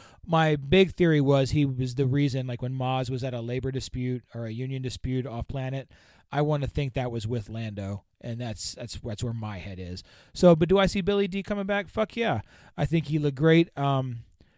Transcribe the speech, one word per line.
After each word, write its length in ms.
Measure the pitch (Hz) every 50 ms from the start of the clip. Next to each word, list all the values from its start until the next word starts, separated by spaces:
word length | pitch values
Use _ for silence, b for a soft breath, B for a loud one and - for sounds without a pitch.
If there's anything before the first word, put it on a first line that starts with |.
| B B B B B
My 320 | - 165 160 165 156 151
big 360 | 147 139 139 180 190 190 165 -
theory 280 | - 175 165 156 147
was 300 | 135 139 139 139 135 -
he 140 | - 151 143
was 300 | 139 131 127 131 127 120
the 100 | 127 139
reason, 420 | 127 131 143 143 139 123 135 127
like, 140 | 127 120 120
when 120 | 127 123 131
Maz 360 | 131 127 127 131 131 131 117
was 140 | 131 123 131
at 100 | 131 123
a 80 | 120
labor 300 | 117 117 123 131 120 131
dispute 520 | 135 131 - - - 127 123 127 127 123 - _ -
or 100 | 117 117
a 60 | 113
union 300 | 110 117 127 131 135 131
dispute 440 | 131 123 - - - 131 127 131 123
off 220 | 131 117 117 113
planet, 420 | - - 135 131 131 135 135 - - b b b b b b b _
I 100 | - 147
want 200 | 147 151 151 143
to 80 | 139 120
think 240 | - 151 143 135 -
that 180 | 139 123 123
was 140 | 117 117 104
with 240 | 110 123 120 107 -
Lando, 540 | 110 113 113 110 104 101 98 98 101 98 - _ _ _
and 180 | - 120 113 117
that's, 360 | 123 117 107 - - - -
that's, 240 | - 127 - - - -
that's 200 | 123 107 - 127
where 100 | 120 117
my 240 | 113 107 107 101
head 220 | 92 80 101 92 90
is. 240 | 92 87 90 92 - B B B B B B
So, 200 | - 190 175 170
but 140 | 156 175 160
do 80 | 190
I 80 | 196 196
see 160 | 185 - 202
Billy 260 | 180 190 202 202 202
Dee 140 | 190 185 196
coming 240 | 185 - 208 202 196
back? 220 | 196 202 202 196
Fuck 280 | - - 214 220 - -
yeah. 260 | 233 233 202 135 107 - B B B B B B
I 80 | - 147
think 220 | 127 156 165 135
he 100 | 135 156
looked 200 | 156 147 147 139
great, 380 | 127 156 160 165 170 170 - _
um, 500 | 143 139 139 139 135 131 131 120 117 - - _ _ b b b